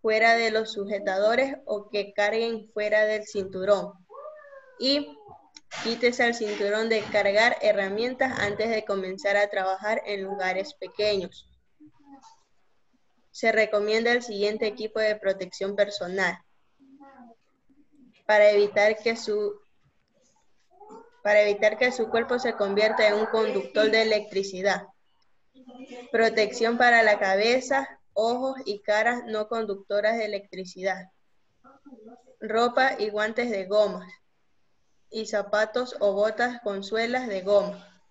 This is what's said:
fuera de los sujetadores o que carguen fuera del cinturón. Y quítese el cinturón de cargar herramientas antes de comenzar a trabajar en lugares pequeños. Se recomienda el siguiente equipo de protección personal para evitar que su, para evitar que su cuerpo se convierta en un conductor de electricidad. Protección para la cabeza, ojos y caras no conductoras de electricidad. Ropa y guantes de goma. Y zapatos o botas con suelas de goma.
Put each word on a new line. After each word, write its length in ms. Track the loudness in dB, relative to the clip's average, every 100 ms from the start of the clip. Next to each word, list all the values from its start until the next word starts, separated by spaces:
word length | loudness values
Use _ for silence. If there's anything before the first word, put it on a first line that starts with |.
fuera 360 | 0 4 4 4
de 140 | 2
los 200 | 0 -2
sujetadores 840 | -6 -6 -4 -2 0 2 2 0 -4 -8
o 240 | -8 -4
que 220 | -6 -4
carguen 580 | -2 0 0 -2 -6 -8
fuera 320 | -6 0 2
del 220 | 2 0 -4
cinturón. 640 | -8 -8 -6 0 0 0 -14 _ -18 -18 -18 -20 -20 -20 -4
Y 380 | 0 0 -2 -14 -20 -20 _ -20 _ -8
quítese 420 | -6 0 0 2 0
el 80 |
cinturón 540 | 0 -4 -2 -2 -2 0
de 140 | -2
cargar 540 | 0 0 2 4 4 2
herramientas 760 | 2 2 0 -2 -4 -2 -4 -2
antes 320 | -4 -2 -2
de 140 | -2
comenzar 520 | -2 -4 -4 -4 0 2
a 140 | 0
trabajar 520 | 0 -2 -2 -2 -4 -4
en 160 | -8
lugares 520 | -6 -4 -4 -4 -6
pequeños. 760 | -10 -14 -2 0 0 -4 -14 _ _ _ _ -20 _ _ -20 -20 _ _ _ _ _ _ _ _ _ _
Se 220 | -2 2
recomienda 600 | 2 2 2 2 0 2
el 100 | 0
siguiente 440 | -2 -2 -2 0 -4
equipo 320 | -4 -6 -2
de 180 | -2 0
protección 600 | -2 -2 -6 -6 -6 0
personal 640 | -2 -2 -6 -2 -2 -4 _ _ _ _ _ -20 -20 -20 -20 _ _ _ _ _ _ _ -20 _ 2
para 240 | 6 8
evitar 460 | 6 4 4 2 2
que 200 | -2 -4
su, 440 | -2 -2 -2 -6 _ _ _ _ _ _ _ _ _ _ _ _ -20 -20 -20 _
para 200 | 2 4
evitar 340 | 4 4 2 2
que 160 | 0
su 160 | 0 0
cuerpo 300 | 0 0 -2
se 160 | -2
convierta 520 | -2 0 2 2 4 4
en 80 |
un 120 | 4 0
conductor 640 | 0 0 -2 -2 2 4
de 120 | 4
electricidad. 840 | 4 0 0 -6 -4 -2 0 0 -6 _ _ _ _ _ _ _ -20 -20 -16 -16 -4
Protección 680 | 2 2 2 0 0 -2 4
para 240 | 6 6
la 160 | 6 4
cabeza, 840 | 2 2 2 2 0 -2 -2 -14 _
ojos 480 | -2 0 0 -4 -6
y 160 | -8 -8
caras 420 | -2 0 2 -2 -4
no 200 | -6 -4
conductoras 720 | -4 -4 -8 -4 0 0 0
de 60 |
electricidad. 840 | -2 -6 -10 -14 -14 -8 -6 -6 -10 _ _ _ _ _ -20 _ -20 -20 -20 -20 _ _
Ropa 560 | -4 0 2 2 0 0
y 120 | -4
guantes 400 | -2 -4 -2 -4
de 160 | -4 0
goma. 420 | 2 2 0 -12 -20 _ _ _ _ _ _ _ _ _
Y 140 | -10 -4
zapatos 720 | -4 0 0 0 -2 -6 0
o 140 | 0
botas 480 | 2 0 0 -4 -2
con 220 | -6 -6
suelas 420 | -4 -4 -2 -2 -4
de 160 | -6
goma. 580 | 4 4 2 -8 -16 _ _